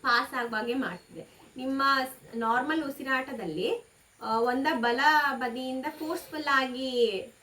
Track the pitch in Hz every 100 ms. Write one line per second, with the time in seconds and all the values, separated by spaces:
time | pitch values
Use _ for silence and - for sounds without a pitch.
0 | 254 240 262 262 233 220 240 262 208 180
1 | - 170 - - - - 262 269 277 269
2 | 262 - - 233 226 240 277 311 285 269
3 | 262 262 262 233 175 156 220 466 - _
4 | _ _ 220 226 240 254 285 311 240 240
5 | 294 311 285 254 240 233 262 262 285 302
6 | 311 349 - 311 294 277 262 247 262 247
7 | 233 190 - -